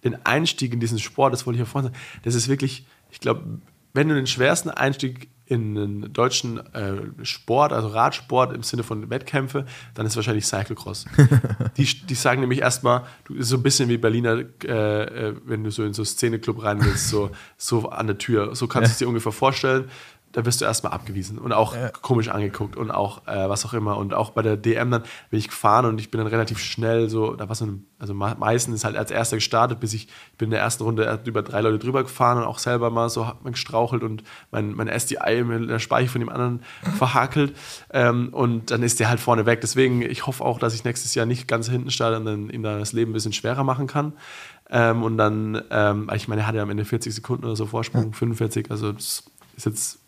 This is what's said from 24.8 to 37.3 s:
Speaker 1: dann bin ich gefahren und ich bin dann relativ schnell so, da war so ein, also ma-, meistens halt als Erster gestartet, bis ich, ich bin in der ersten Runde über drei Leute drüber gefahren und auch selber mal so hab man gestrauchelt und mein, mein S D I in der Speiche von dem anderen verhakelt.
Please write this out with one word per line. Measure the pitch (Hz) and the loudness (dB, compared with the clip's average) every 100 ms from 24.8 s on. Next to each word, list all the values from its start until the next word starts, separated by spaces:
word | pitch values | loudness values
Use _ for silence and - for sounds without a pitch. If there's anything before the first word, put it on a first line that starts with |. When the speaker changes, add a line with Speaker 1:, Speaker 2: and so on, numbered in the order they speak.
| 123 | 2
Speaker 1:
dann | 120 117 - - | 0 -2 -18 -4
bin | 107 | -4
ich | 107 | -2
gefahren | - 117 110 | 0 4 6
und | 123 110 | 4 0
ich | 107 | -4
bin | 117 | -4
dann | 110 | 0
relativ | 113 107 110 | 0 0 -2
schnell | - - 113 113 113 | -6 -2 0 2 2
so, | 113 110 | 0 -2
da | - 104 | -2 -6
war | |
so | 110 110 | -4 -4
ein, | 98 - _ | -6 -12 _
also | 104 | -8
ma-, | 98 101 110 | -2 -2 0
meistens | 107 120 120 110 | 2 2 0 -2
halt | 107 104 | -2 -2
als | 104 | -2
Erster | 107 113 113 | -2 -2 -2
gestartet, | 107 117 123 117 | 0 2 2 0
bis | 110 | -4
ich, | 110 | -6
ich | - - - _ | -8 -20 -20 _
bin | 110 | -2
in | |
der | 110 | 0
ersten | 104 123 | 0 0
Runde | 110 113 110 110 120 | -2 0 0 -2 -2
über | 110 | -4
drei | 101 101 | -2 0
Leute | 110 110 | 2 2
drüber | 120 135 | 0 0
gefahren | 131 - 127 123 | -2 2 4 4
und | |
auch | 113 117 | 0 -4
selber | - 123 117 | -2 0 2
mal | 117 117 | 2 0
so | 117 113 | -2 -6
hab | 120 | -6
man | 135 | -8
gestrauchelt | 117 - 113 120 123 | -8 -2 0 2 0
und | 113 110 - - - | -2 -8 -12 -20 -8
mein, | 113 104 | -4 -4
mein | 104 110 | -2 -2
S | 120 | -2
D | - 117 | -2 -2
I | - 117 | 0 2
in | 120 113 117 | 2 -2 -2
der | 113 | -4
Speiche | - 117 123 | 0 2 2
von | 123 | -2
dem | 117 | -4
anderen | 123 123 120 - - - 196 | -2 -2 -2 -8 -8 -6 0
verhakelt. | 127 131 135 | 2 4 2